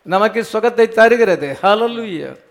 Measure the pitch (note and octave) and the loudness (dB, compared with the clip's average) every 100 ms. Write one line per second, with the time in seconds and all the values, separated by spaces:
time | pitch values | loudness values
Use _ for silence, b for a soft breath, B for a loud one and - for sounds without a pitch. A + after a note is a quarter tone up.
0 | - F#3 G#3+ G#3+ G#3+ A3 G#3 A3+ A3+ A3 | -2 0 0 -2 -6 -2 -2 2 0 4
1 | A3+ A#3+ G#3+ E3 C#3+ C#3 F#3+ G#3 A#3 A#3 | 4 4 2 0 -2 -2 0 2 0 -6
2 | A3 D#3+ C3+ C3 _ | -10 -10 -12 -16 _